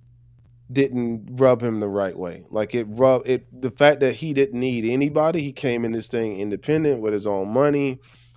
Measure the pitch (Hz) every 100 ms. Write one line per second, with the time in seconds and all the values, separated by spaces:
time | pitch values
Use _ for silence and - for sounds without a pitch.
0 | _ - - - _ - - 127 139 123
1 | 120 113 104 123 131 120 120 110 101 98
2 | 98 82 90 87 85 90 87 120 107 107
3 | 131 127 123 123 - 127 127 131 147 147
4 | 135 - 160 135 139 120 127 120 110 131
5 | 143 151 156 170 143 135 135 120 117 113
6 | 110 117 113 98 104 95 - 156 151 127
7 | 110 104 104 98 98 120 147 143 139 131
8 | - - _